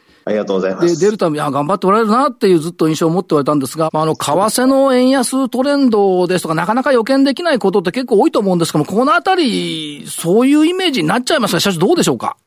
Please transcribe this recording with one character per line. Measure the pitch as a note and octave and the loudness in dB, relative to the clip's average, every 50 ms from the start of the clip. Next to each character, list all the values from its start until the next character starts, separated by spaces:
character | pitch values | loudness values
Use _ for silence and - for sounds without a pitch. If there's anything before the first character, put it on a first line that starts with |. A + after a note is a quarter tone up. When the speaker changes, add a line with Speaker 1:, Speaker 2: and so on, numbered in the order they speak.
| _ _ _ _ - | _ _ _ _ -8
Speaker 1:
あ | - | -4
り | G#2 | -4
が | G#2 G2+ | -2 -2
と | F#2+ | -2
う | G2 F#2+ | -2 -2
ご | |
ざ | F#2 F#2+ | -2 -2
い | - | -2
ま | - E3+ | 0 0
す。 | F3 E3+ D3+ | 0 0 2
Speaker 2:
で、 | E3+ | 0
出 | G#3 A3 | 0 0
る | - | 0
た | G3+ E3+ | -2 -2
び、 | D3+ D3+ | -2 -2
あ、 | D3+ D3 | -4 -4
頑 | C3 C#3 D3 | -2 -2 -2
張 | D3+ G3 | -2 -2
っ | G3 | -2
て | - F#3 | 0 0
お | |
ら | G3 A3 | 2 2
れ | A#3 | 2
る | G#3+ | 2
な | G#3+ B3 C#4 D4 | 2 2 0 0
っ | A#3+ - | -2 0
て | - G3 | 2 2
い | F#3 | 2
う | E3 | 2
ず | D3+ F3 | 0 -2
っ | E3+ | -4
と | - E3 D#3+ | -2 -2 -2
印 | D#3 | 0
象 | C#3 F3 D#3+ | 0 0 0
を | |
持 | D#3+ - | 0 0
っ | - | -2
て | - E3 | 0 0
お | D3 | 0
ら | C#3 | 0
れ | |
た | C#3+ D3+ | 0 0
ん | D3 | 0
で | C3+ | -2
す | B2+ - D#3 | -4 -4 -2
が、 | E3 D#3 - | -2 -2 0
ま | D#3 | -2
あ、 | D#3 | 0
あ | |
の、 | D#3+ D3+ - | -2 -2 -2
為 | |
替 | - - D3 E3+ G3 A3 - - B3 | -2 -2 0 0 0 0 0 0 2
の | C4 C4+ C4+ C4+ C4+ B3+ | 2 2 4 4 4 4
円 | B3 B3+ B3+ | 4 4 4
安 | C4+ C#4 A#3+ - - C4 C4+ A#3+ | 2 2 0 -2 -2 -2 -4 -2
ト | - A#3+ B3+ | -2 -2 -2
レ | C#4+ C#4+ C#4+ | 0 0 2
ン | C#4 B3+ | 2 2
ド | G#3+ G#3 G3+ G3 F#3 F3+ F3+ E3+ | 2 2 2 2 2 2 2 0
で | F#3 F3 | 0 -2
す | |
と | - D#3+ | -2 -2
か、 | D#3+ | -4
な | D#3 E3+ | -2 -2
か | F3 A3 | -2 -2
な | B3+ C4 | -2 0
か | D4 | 2
予 | C4+ A#3+ G#3+ | 2 2 2
見 | A3+ C4+ C4+ C#4 | 2 2 2 2
で | C#4 C4 | 2 0
き | - | -2
な | F4 E4+ D4 | -2 -2 -2
い | G#3 | 0
こ | - G3 | 0 0
と | F3+ G3 | 0 0
っ | F3 | 0
て | F3+ E3+ | -2 -4
結 | B3 C4 A#3+ | -4 -4 0
構 | A#3+ G3 | 2 2
多 | A#3+ - | 2 2
い | |
と | - - | 0 0
思 | G#3+ G3 | 0 0
う | F3+ F3 | 0 0
ん | |
で | E3+ | 0
す | - - | 0 0
け | D#3+ | -2
ど | D3 | -2
も、 | |
こ | - F#3 G#3 B3+ | -2 0 0 0
の | C#4+ D#4+ | 2 2
あ | F4 | 0
た | E4+ F#4+ F#4+ | 2 0 0
り、 | F#4 E4 A#3+ G3 F3+ F3 E3+ E3 D#3+ D#3 D3+ D3 D3 D3+ D#3 | 0 0 0 -2 -2 -4 -6 -6 -8 -8 -10 -12 -14 -16 -14
そ | - - - E3 F3+ A3+ | -12 -6 -2 0 2 2
う | B3+ C4 | 4 4
い | C#4+ D4+ | 4 4
う | D#4 D#4+ | 4 2
イ | F4+ | 0
メ | F#4 F#4+ F4 | 0 -2 -2
ー | |
ジ | C4+ A#3 D#3 | -2 -2 -2
に | D#3 | -2
な | F#3+ B3 | -2 -2
っ | B3 | -2
ち | - | -2
ゃ | F4+ D4+ | -2 0
い | |
ま | A3+ F#3+ | 0 0
す | F#3 | -2
か？ | E3 | -2
社 | - G3+ | -2 -2
長、 | F#3+ D#3+ | -2 0
ど | E3+ A#3 F4+ | 0 2 2
う | |
で | E4+ A3 | 2 2
し | F3 | 0
ょ | C#3 | 0
う | A2 | -2
か？ | - - - _ _ | -4 -8 -10 _ _